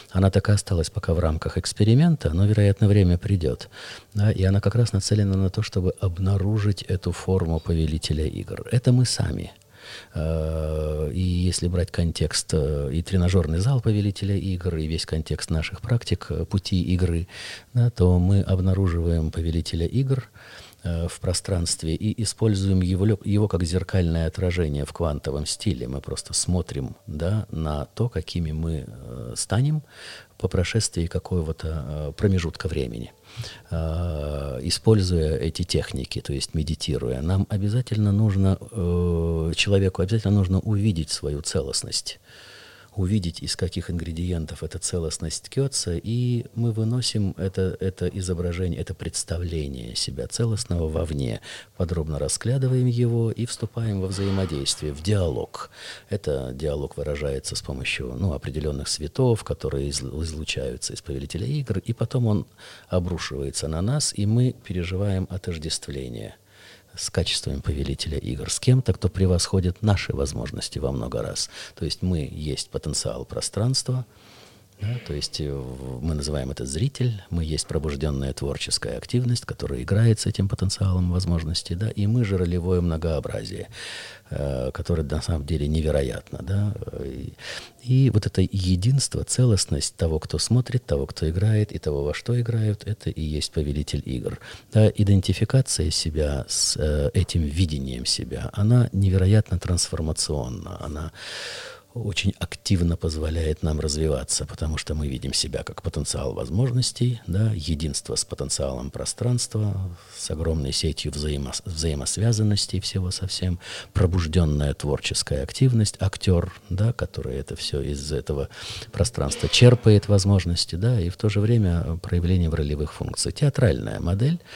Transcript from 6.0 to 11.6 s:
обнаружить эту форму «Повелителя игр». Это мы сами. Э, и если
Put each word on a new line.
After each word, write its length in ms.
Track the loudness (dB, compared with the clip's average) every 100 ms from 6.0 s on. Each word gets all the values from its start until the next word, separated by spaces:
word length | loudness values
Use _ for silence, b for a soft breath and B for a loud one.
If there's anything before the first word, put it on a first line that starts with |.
обнаружить 800 | -2 0 0 2 2 2 2 0
эту 300 | -2 -2 -2
форму 480 | -4 0 2 2 0
«Повелителя 640 | 2 2 2 0 -2 0 0
игр». 420 | -4 -8 -10 -2
Это 200 | 2 4
мы 140 | 4 4
сами. 480 | 2 -2 -2 -6 -12 _ B B B B
Э, 960 | -4 -2 0 0 -2 -2 -2 -2 -2 -4
и 80 | -2
если 480 | 0 2 2 0